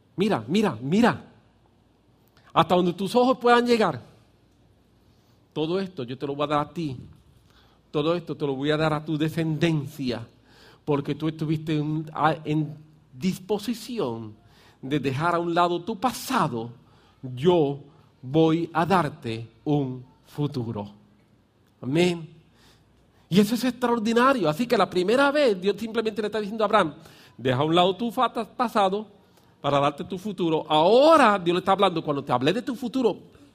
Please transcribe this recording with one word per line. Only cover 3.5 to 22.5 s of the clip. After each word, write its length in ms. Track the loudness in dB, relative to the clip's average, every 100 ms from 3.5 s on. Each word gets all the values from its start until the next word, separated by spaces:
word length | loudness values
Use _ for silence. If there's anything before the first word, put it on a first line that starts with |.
| 4 4
llegar. 360 | 2 0 -2 -12 _ _ _ _ _ _ _ _ _ _ _ _ _ _
Todo 280 | -6 -4 -4
esto 240 | -6 -10
yo 140 | -12 -8
te 80 | -8
lo 100 | -4
voy 100 | -2
a 20 |
dar 120 | -2 -2
a 20 |
ti. 280 | -6 -8 -8 -14 -20 _ _ _ _ _ _ _
Todo 240 | -2 0 -2
esto 220 | -4 -6
te 80 | -4
lo 100 | -2
voy 160 | 0
a 60 | 0
dar 160 | 0
a 100 | -2
tu 140 | -2 -2
descendencia. 1080 | -2 -2 -2 0 0 0 -4 -6 -6 -6 -10 _ _ -20 -20 -10 -4
Porque 300 | -2 -2 -6
tú 120 | -6
estuviste 500 | -4 -4 -4 -2 -4
en, 320 | -2 -4 -6
a-, 240 | 0 0 0 -2
en 320 | -2 -2 -6 -20 _ _
disposición 1200 | -6 -4 -4 -4 -4 -4 -8 -8 -6 -6 -6 -10 -16 _ _ _ _
de 180 | -6 -4
dejar 360 | -2 -2 0 0
a 40 |
un 140 | 0
lado 300 | 0 2 0
tu 160 | -6 -4
pasado. 720 | -4 -4 -4 -2 0 -4 -8 -14 _ _ _ _
Yo 600 | -14 -2 2 4 2 -2 -12 _ _ _
voy 480 | -2 2 4 2 -2
a 140 | -2 2
darte 640 | 2 0 -4 -8 -8 -10 _ -2
un 400 | -2 -2 -6 -14 _ _
futuro". 640 | -6 -4 -4 -6 -8 -10 -14 _ _ _ _ _ _ _ _
Amén. 480 | -2 2 2 0 -8 -20 _